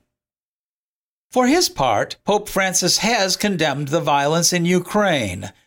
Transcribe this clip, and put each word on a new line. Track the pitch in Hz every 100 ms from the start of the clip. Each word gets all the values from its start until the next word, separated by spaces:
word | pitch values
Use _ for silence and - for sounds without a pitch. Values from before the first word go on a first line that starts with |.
| _ _ _ _ _ _ _ _ _ _ _ _ _
For | 254 247
his | 339 349
part, | - 131 107 - -
Pope | - 202 208
Francis | 196 190 175 175 -
has | 220 233 190 -
condemned | 208 180 156 139 139
the | 160
violence | 151 143 143 165 165
in | 180 170
Ukraine, | 180 175 208 202 147 101 95 101 -